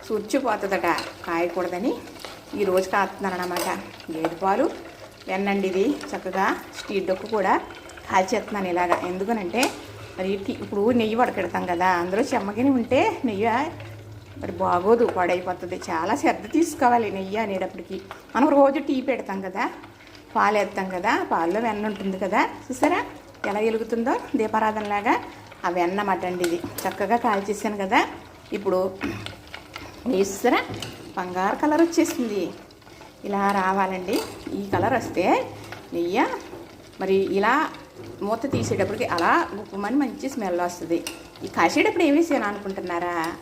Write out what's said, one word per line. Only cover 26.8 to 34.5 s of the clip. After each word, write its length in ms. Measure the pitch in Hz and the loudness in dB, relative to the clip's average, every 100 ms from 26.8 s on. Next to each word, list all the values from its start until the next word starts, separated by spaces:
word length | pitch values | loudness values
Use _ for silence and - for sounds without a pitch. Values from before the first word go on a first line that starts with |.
చక్కగా 340 | 190 - 196 233 240 | -6 -2 0 2 2
కాల్చేసాను 540 | 202 196 202 220 208 | 0 0 -2 -2 -4
కదా. 180 | 190 247 403 - - - - 202 | 2 2 2 -4 -16 -20 -10 -4
ఇప్పుడు 240 | 196 185 190 190 143 107 - - - - - - - - - | 0 2 0 -2 -6 -6 -10 -14 -16 -18 -16 -16 -16 -8 0
చూసారా 480 | 190 196 - 233 320 508 - - - - - | 2 2 2 2 2 0 -8 -10 -12 -10 -6
బంగారు 400 | 180 180 190 - | -4 0 0 2
కలర్ 200 | 302 302 330 | 2 6 4
వచ్చేసింది. 580 | 330 330 - 240 208 170 - - - - - - - 202 | 6 2 2 -2 0 -4 -6 -18 -20 -20 -20 -20 -14 -4
ఇలా 160 | 202 196 202 | 0 2 4
రావాలండి. 580 | 185 196 190 190 180 254 440 - - | 2 2 2 0 -2 -2 -2 -10 -8